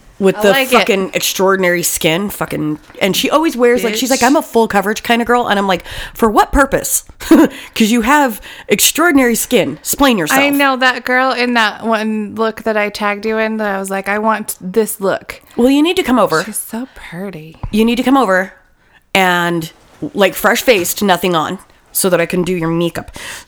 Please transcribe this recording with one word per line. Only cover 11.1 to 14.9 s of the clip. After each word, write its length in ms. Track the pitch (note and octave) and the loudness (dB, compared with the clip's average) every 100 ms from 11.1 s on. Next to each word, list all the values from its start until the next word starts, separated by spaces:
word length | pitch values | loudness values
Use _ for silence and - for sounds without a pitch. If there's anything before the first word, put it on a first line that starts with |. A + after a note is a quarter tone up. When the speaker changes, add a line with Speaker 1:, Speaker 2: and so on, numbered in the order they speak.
| B3+ C4 | 0 0
Speaker 2:
in 220 | A#3+ B3 | 0 0
that 320 | A#3+ G#3+ - A3 | 0 0 -2 -2
one 500 | A3 A3 G#3+ G#3 G#3 | -2 -2 -4 -6 -4
look 280 | A3+ A3 | -4 -4
that 120 | A3+ G#3+ | -4 -2
I 120 | G#3 | -2
tagged 360 | G3+ G#3 G3+ A3 | -4 -4 -4 -4
you 120 | A3 | -2
in 200 | A3 A3 | -2 -2
that 160 | G#3 G3 | -4 -4
I 40 | |
was 100 | G3 | -6
like, 180 | G3 G3 | -6 -4
"I 100 | G#3 | -2
want 380 | A3 G#3+ G#3+ - | -2 -2 -4 -10
this 380 | F3+ G#3+ G#3+ | -4 0 0